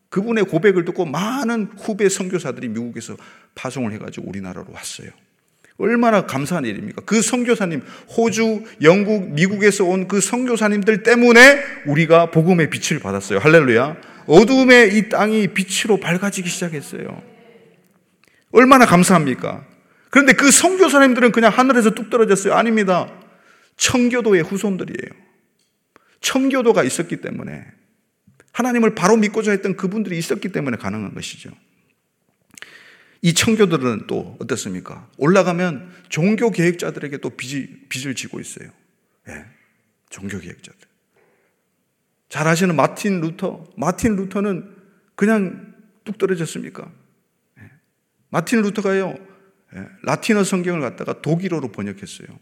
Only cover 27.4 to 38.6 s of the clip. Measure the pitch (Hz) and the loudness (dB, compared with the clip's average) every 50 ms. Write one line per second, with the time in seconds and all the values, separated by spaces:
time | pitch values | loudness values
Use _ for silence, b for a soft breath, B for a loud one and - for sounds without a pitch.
27.4 | - - 73 71 - - - _ _ _ _ _ _ _ _ _ _ _ _ _ | -12 -12 -14 -16 -18 -20 -20 _ _ _ _ _ _ _ _ _ _ _ _ _
28.4 | _ _ - - 233 254 240 240 226 214 220 - 170 185 220 226 208 208 214 220 | _ _ -8 -6 -4 -2 0 2 2 0 0 2 2 4 4 4 2 0 -2 -2
29.4 | 208 214 202 196 202 202 180 - - 185 196 226 208 156 175 165 165 - - 196 | -2 -2 -2 -2 -2 -4 -6 -4 -6 -6 -4 -4 -6 -6 -6 -6 -4 -6 -6 -6
30.4 | - 190 - 165 147 135 117 104 - 98 101 107 101 95 - - 90 - - - | -6 -8 -6 -6 -6 -6 -6 -6 -6 -8 -8 -8 -10 -10 -12 -12 -14 -14 -16 -16
31.4 | - - - _ _ _ _ _ _ _ _ _ _ _ _ _ _ _ _ _ | -20 -20 -20 _ _ _ _ _ _ _ _ _ _ _ _ _ _ _ _ _
32.4 | _ _ _ - B B B B B B B B B B B B - 170 160 - | _ _ _ -20 B B B B B B B B B B B B -2 0 0 2
33.4 | - 233 220 214 208 175 165 143 131 123 110 104 - - 123 110 - - - - | 0 0 2 2 2 2 2 -2 -2 -2 -4 -4 -6 -6 -8 -8 -8 -10 -14 -14
34.4 | 120 117 127 104 - 110 92 90 - - - - - _ _ - 143 156 190 196 | -8 -8 -6 -6 -6 -10 -10 -10 -12 -14 -20 -20 -20 _ _ -2 2 4 4 4
35.4 | 175 180 170 170 180 180 151 117 B B B B B B - 151 160 202 220 196 | 4 2 0 -2 -2 -4 -4 -6 B B B B B B -4 -2 0 0 0 0
36.4 | 233 233 180 - 165 175 175 175 147 151 156 - 147 143 143 139 - 135 117 - | 0 -2 0 0 0 0 0 -2 -6 -8 -8 -10 -12 -12 -12 -10 -10 -10 -10 -10
37.4 | 131 127 143 139 - - - - _ - - 131 131 143 123 - - 113 - - | -14 -10 -10 -10 -10 -12 -16 -20 _ -14 -12 -10 -8 -8 -8 -8 -10 -12 -12 -14
38.4 | 85 - - - | -14 -14 -18 -18